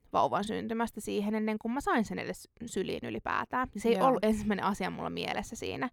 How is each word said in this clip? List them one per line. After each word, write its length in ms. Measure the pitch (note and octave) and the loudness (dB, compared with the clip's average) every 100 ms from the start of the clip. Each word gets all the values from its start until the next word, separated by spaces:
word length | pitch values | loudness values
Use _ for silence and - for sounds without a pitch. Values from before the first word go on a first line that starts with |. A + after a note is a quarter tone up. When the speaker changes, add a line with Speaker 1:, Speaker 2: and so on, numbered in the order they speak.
| _ | _
Speaker 1:
vauvan 320 | - - B2+ | 2 4 2
syntymästä 560 | G3+ F#3+ A3 A3+ A#3 - | 0 -2 -2 -2 -2 -2
siihen, 340 | G#3 G3+ G#3 | -4 -2 0
ennen 240 | A3 A3 A3 | 0 0 -2
kuin 140 | A3+ | -2
mä 80 | B3+ | -2
sain 240 | E4+ D#4+ | 2 2
sen 140 | G3+ F#3+ | 2 -2
edes 300 | - F#3 - _ A#3 | -4 -8 -12 _ -8
syliin 340 | - F#3 - | -4 -2 -4
ylipäätään. 640 | - - - - - B3 B3+ | -4 -6 -2 -2 0 -2 -2
Ja 60 | G#3 | -2
se 80 | A#3 | 2
ei 60 | |
Speaker 2:
Joo. 120 | A#3 C4+ | 6 6
Speaker 1:
ollut 180 | B3+ | 6
ensimmäinen 400 | A3 G#3+ G#3 G#3 | 4 2 2 0
asia 260 | - G3+ F3+ | 0 0 -2
mulla 200 | F3 - | -4 -4
mielessä 460 | E3 - - - A3+ | -4 -2 -4 -4 -8
siinä. 340 | - F#2 B3+ | -6 -4 -6